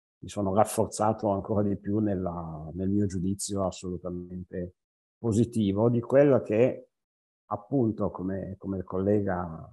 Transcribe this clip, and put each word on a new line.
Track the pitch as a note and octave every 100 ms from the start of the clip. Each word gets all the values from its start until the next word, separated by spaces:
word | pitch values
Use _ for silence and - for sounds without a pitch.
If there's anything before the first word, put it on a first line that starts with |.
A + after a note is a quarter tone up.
| _ _
mi | F#2+
sono | G#2 G2 G2
rafforzato | G#2+ - G2+ - G#2+ A2 G#2+
ancora | G2 F#2+ G2+
di | G#2 F#2+
più | G2 G#2+
nella, | G#2+ F#2+ F#2 E2+ E2 D#2 D#2+ F2
nel | F#2+
mio | G#2 G2+
giudizio | F#2 F#2+ G2+ - G2 F#2
assolutamente | - F#2 F2 F#2 F2+ F2 F#2 F2+ F#2 F2+ - _ _ _ _
positivo | A#2 G#2+ A#2+ A2 G2+ G2 A#2+
di | A#2+
quella | - C3 D3 A#2+
che, | - A2 B2 - - _ _ _ _ _ _
appunto, | G#2+ - C3+ A2+ G#2 F#2+
come, | - F#2+ F#2+ F2+ G2
come | F#2+ F#2+
il | F2+
collega | F#2 G2 G#2 G2 F2 F2 E2 -